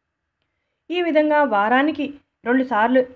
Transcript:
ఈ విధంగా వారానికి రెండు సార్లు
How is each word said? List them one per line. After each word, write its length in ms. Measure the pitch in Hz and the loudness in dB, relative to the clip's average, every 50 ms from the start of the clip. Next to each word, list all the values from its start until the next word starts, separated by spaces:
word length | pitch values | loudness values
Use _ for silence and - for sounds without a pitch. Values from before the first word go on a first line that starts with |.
| _ _ _ _ _ _ _ _ _ _ _ _ _ _ _ _ _ - | _ _ _ _ _ _ _ _ _ _ _ _ _ _ _ _ _ -8
ఈ 120 | 320 359 | -6 -4
విధంగా 420 | 349 330 294 302 302 302 302 294 294 | -2 0 2 2 2 2 2 2 2
వారానికి 720 | 254 214 202 202 220 247 262 285 311 302 302 285 285 285 - _ _ _ _ - | 2 0 0 0 2 2 2 0 0 -2 -4 -8 -10 -10 -16 _ _ _ _ -4
రెండు 180 | 226 247 262 254 | -2 0 0 0
సార్లు 380 | 254 240 208 220 240 254 262 254 254 - | 0 -2 0 0 2 2 0 0 -2 -6